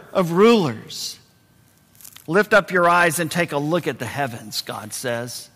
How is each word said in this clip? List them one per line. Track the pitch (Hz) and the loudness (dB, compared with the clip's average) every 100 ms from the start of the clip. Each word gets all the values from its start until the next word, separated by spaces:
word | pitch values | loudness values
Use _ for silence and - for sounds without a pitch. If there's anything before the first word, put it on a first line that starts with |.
| - | -4
of | 196 170 | -2 0
rulers. | 170 226 233 147 110 - - - - _ _ _ _ _ _ _ _ - - - | 6 6 6 2 -6 -12 -12 -12 -14 _ _ _ _ _ _ _ _ -20 -18 -2
"Lift | 185 202 | 0 4
up | 208 - | 2 2
your | 180 170 | 2 4
eyes | 175 175 151 | 4 4 2
and | 160 | -4
take | 175 170 | -2 -2
a | 143 | -2
look | 147 170 156 | 0 -2 -2
at | 123 | -6
the | 117 | -8
heavens," | 131 139 110 107 - | -6 -6 -6 -10 -10
God | - 120 107 | -10 -12 -12
says | - 127 117 123 - - | -8 -6 -6 -6 -12 -18